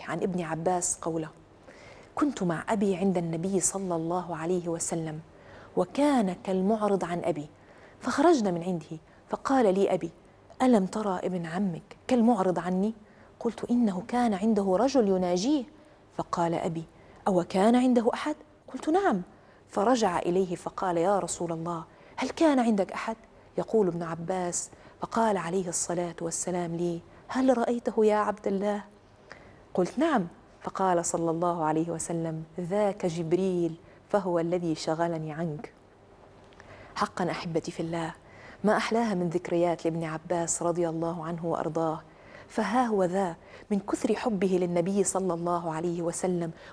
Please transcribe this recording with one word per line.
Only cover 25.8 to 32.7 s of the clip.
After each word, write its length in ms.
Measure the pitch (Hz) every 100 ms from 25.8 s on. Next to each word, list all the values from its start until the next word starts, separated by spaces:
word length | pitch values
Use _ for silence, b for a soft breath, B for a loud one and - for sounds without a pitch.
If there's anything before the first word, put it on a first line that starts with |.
| - 175 175 165
والسلام 540 | 170 - - 180 175 170
لي: 260 | 175 170 - B -
'هل 300 | 254 262 233
رأيته 480 | 233 240 - 214 214
يا 100 | 208
عبد 320 | 208 202 -
الله؟'" 360 | 196 208 208 196 - - - - B B B B
قلت: 260 | - 175 -
"نعم". 280 | 330 254 175 - - -
فقال 440 | 185 - 190 175 170
صلى 260 | 170 165
الله 320 | 165 175 170
عليه 260 | 156 156 170
وسلم: 540 | 165 - 170 165 160 160 -
"ذاك 460 | 175